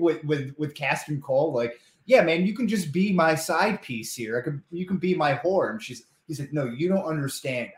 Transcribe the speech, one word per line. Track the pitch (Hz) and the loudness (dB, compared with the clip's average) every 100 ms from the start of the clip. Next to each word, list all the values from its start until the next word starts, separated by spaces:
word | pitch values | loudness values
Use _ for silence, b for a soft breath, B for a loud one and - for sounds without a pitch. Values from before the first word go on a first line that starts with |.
with, | 170 160 151 | 2 0 -2
with, | 147 131 143 | -2 -4 -6
with | 147 - | -8 -4
Caston | 139 151 - 143 | -2 -2 -4 -6
Cole, | - 135 160 | 0 0 2
like, | 123 117 B B B - | 0 -2 B B B 4
"Yeah, | 247 | 6
man, | 170 170 190 | 6 4 2
you | 208 | 0
can | 220 | 0
just | 214 156 | 0 0
be | 165 202 | 2 2
my | 180 160 156 | 4 4 4
side | - 165 208 220 | 0 2 2 0
piece | - 117 113 - | -6 -8 -8 -8
here. | 110 120 | -4 -4
I | |
could, | 156 143 - | -4 -6 -8
you | 170 185 | -8 -4
can | 180 | -2
be | 180 160 | 0 2
my | 147 139 | 2 0
whore." | 175 190 113 | 2 2 0
And | 110 | -2
she's, | - 123 - _ - | -10 -14 -16 _ -12
he's | 143 | -10
like, | 139 | -6
"No, | 147 123 | -4 -4
you | 120 175 | -2 0
don't | 190 165 | 0 0
understand. | 156 139 - 139 123 110 | -2 -4 -4 -4 -4 -6